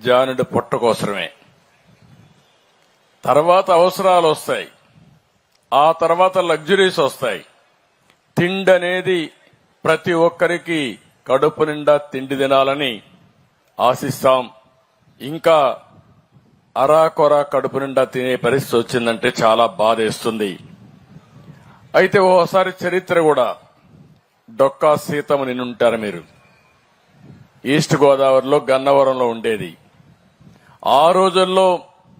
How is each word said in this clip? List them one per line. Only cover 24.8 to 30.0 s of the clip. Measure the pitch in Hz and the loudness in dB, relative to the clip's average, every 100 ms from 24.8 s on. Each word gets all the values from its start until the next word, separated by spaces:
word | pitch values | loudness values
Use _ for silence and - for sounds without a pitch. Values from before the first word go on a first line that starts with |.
| 156 147 | 0 0
సీతమ్మ | - 147 143 143 131 | -2 -8 -2 -4 -2
నిన్నుంటారు | 127 123 113 120 113 | -6 -8 -2 0 0
మీరు, | 104 87 - _ _ _ _ _ _ _ _ _ - - - _ 120 | -6 -10 -16 _ _ _ _ _ _ _ _ _ -20 -20 -20 _ -2
ఈస్ట్ | 147 - 151 | -2 0 2
గోదావరిలో | 143 135 135 131 131 147 127 | 4 4 4 2 2 -2 0
గన్నవరంలో | 131 139 139 135 127 120 | -2 2 2 2 0 -2
ఉండేది. | 113 113 107 90 80 _ _ | -4 -4 -6 -8 -14 _ _